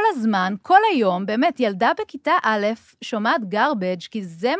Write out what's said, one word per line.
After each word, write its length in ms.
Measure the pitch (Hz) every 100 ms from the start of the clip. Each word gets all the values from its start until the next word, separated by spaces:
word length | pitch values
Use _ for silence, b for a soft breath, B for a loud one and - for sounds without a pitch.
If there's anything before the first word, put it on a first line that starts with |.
| 440
הזמן, 440 | 311 220 202 185 202
כל 180 | - 381 440
היום, 340 | 320 202 180 196
באמת, 340 | 214 330 -
ילדה 320 | 226 190 233 339
בכיתה 300 | 427 277 - -
א' 220 | - 214 208 226 - -
שומעת 400 | - 220 220 254 202
Garbage, 540 | 208 285 247 185 180 -
כי 120 | 220
זה 300 | 185 165 226 339